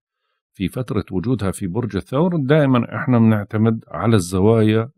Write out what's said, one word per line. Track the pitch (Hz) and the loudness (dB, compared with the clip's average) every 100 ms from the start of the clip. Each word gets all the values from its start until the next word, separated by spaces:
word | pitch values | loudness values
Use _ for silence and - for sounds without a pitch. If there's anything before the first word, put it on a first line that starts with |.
| _ _ _ _ _ - | _ _ _ _ _ -6
في | 90 | -6
فترة | 123 - 110 - | -6 -6 -6 -4
وجودها | 92 107 123 98 | -6 -4 -4 -4
في | - 92 | -6 -6
برج | 101 110 95 | -6 -6 -6
الثور، | - 131 185 170 | -6 -2 -2 -2
دائما | 131 156 139 123 - 110 | 0 2 2 0 -2 -6
إحنا | - 120 | 0 4
بنعتمد | 113 107 101 107 113 113 - | 4 2 -2 0 0 0 -6
على | 78 104 110 | -4 2 2
الزوايا | 87 95 104 113 107 110 117 | 2 2 4 4 4 2 -2